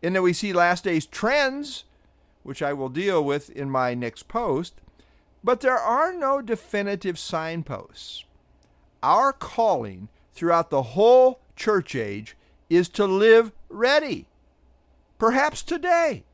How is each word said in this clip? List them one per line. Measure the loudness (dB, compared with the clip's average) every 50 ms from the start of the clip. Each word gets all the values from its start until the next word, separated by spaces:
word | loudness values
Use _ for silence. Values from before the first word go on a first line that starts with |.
in | -4 -2 -2
that | 2
we | 2 2 0
see | 0 -4 -2
last | 2 2 2 2 2 0 -2
days | -2 -2 -2 -2
trends, | -4 -10 -4 -2 0 2 2 0 0 -2 -6 -10 -12 -12 -16 -16 _ _ _ _ _ _ _ _ _ _ _ _
which | -14 -8 -6
I | -4 -4 -4
will | -4 -6 -6
deal | -6 -4 -2 0 2 2 2
with | 2 -2 -2 -4 -8
in | -12 -8 -8 -4
my | -2 0 0 0 -2
next | -2 -6 -6 -8 -10 -20 _
post, | -6 -4 -2 -2 -2 -2 -2 -6 _ -20 -20 -20 _ _ _ _ _ _ _ _ _ _ -2
but | -2 -2 0
there | 0 0 0 0
are | 0 0 0 0 0 0
no | -2 -4 -2 -2 -2 -2
definitive | -2 -4 -8 -8 -8 -8 -6 -4 -4 -4 -6 -6 -6 -6 -8 -6
signposts. | -8 -6 -6 -6 -6 -4 -6 -8 -8 -8 -10 -12 -12 -16 -20 -20 -18 -16 -16 -16 -18 _ _ _ _ _ _ _ _ _ _ _ _ _ _ _
Our | 0 2 2 4 2 0
calling | -2 _ -12 -12 -2 0 0 2 2 0 -2 -8 -12 -14 -16 -18 _ _ _ _ _
throughout | -6 0 2 2 2 2 0
the | -2 -2 -2
whole | -2 0 4 6 6 8 8 6 6 2 0 _ _ _
church | -8 -4 0 0 0 -2 -2 -6
age | -8 -6 -6 -8 -10 -12 -16 -20 _ _ _ _ _ _ _
is | 2 2 2 2
to | _ -2 0
live | 0 2 4 6 8 8 8 6 2 -4 -18 -20 -18
ready, | -8 -2 0 2 2 2 2 0 -8 -8 -10 _ _ _ _ _ _ _ _ _ _ _ _ _ _ _ _ _ _ _
perhaps | 0 2 2 2 0 0 -2 -6
today. | -8 -6 -6 -4 0 0 2 2 2 0 -2 -6 -12 _